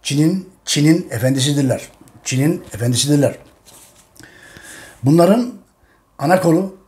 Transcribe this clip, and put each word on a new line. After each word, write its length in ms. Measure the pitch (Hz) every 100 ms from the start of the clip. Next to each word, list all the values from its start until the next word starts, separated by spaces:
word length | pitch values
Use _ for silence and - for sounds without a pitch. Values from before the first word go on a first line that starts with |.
Çin'in, 460 | - 139 156 190 - _ -
Çin'in 420 | - 151 170 175
efendisidirler. 680 | 117 127 135 131 143 135 101 - _ - -
Çin'in 400 | - 127 143 180 -
efendisidirler. 600 | - 120 117 131 147 127 - - _ _ - - _ _ _ - - - - - - - -
Bunların 500 | 127 160 175 220 247 - _ _ _ _ _ _
ana 220 | 160 185
kolu 340 | 170 165 196 -